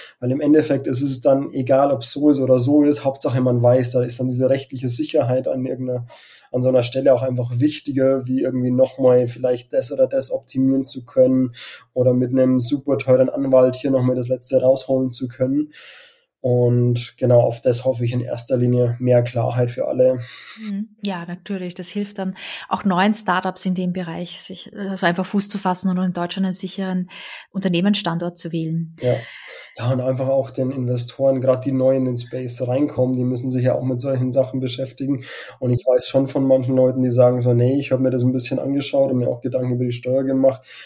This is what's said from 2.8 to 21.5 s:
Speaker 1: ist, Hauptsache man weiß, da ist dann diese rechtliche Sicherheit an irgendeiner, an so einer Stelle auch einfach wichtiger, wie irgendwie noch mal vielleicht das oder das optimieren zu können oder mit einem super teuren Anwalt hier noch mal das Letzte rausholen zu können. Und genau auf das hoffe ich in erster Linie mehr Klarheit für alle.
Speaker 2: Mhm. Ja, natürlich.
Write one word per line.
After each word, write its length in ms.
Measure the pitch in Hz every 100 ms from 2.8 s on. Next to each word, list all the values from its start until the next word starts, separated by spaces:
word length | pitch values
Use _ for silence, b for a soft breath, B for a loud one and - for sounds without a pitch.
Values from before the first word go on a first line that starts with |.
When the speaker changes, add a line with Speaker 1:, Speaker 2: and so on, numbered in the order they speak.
Speaker 1:
ist, 200 | 147 147
Hauptsache 380 | 139 131 147 131
man 220 | 127 123
weiß, 300 | 120 127 120
da 100 | 123
ist 160 | 123 120
dann 80 | 127
diese 220 | 123 131
rechtliche 360 | 135 - 127 131
Sicherheit 600 | 120 - 156 123 127 127
an 180 | 131 127
irgendeiner, 400 | 127 127 123 120 B B B B
an 100 | 127
so 80 | 127
einer 140 | 127
Stelle 280 | 120 131 139
auch 120 | 123
einfach 360 | 131 123 120 120
wichtiger, 680 | 147 - - 135 131 135 -
wie 140 | 262
irgendwie 300 | 131 127 123
noch 280 | 127 131 -
mal 280 | 131 123 123
vielleicht 460 | 123 127 123 -
das 180 | 139 127
oder 140 | 135 127
das 260 | 135 -
optimieren 540 | 131 - 131 135 135 135
zu 200 | 131 120
können 480 | - 131 131 127 120 B B B -
oder 180 | 123
mit 160 | 123 123
einem 300 | 131 131 127
super 400 | 120 143 143 131
teuren 300 | - 127 -
Anwalt 480 | 135 139 131 127 120
hier 120 | 139
noch 140 | 131
mal 120 | 127 127
das 120 | 123
Letzte 340 | 127 - 131
rausholen 480 | 127 135 - 131 131
zu 180 | 123 127
können. 440 | - 131 143 151 B B B B B B _
Und 760 | 127 123 120 120 123 120 - -
genau 240 | 123 120
auf 200 | 120 120
das 220 | 131 120
hoffe 220 | 131 120 120
ich 80 |
in 80 | 123
erster 360 | 120 120 - 127
Linie 380 | 123 123 120 120
mehr 240 | 123 123
Klarheit 480 | 120 120 120 120 123
für 160 | 123 -
alle. 320 | 127 127 127 120 B B 220
Speaker 2:
Mhm. 320 | 214 196 220 _
Ja, 220 | 202 180 170
natürlich. 500 | 175 -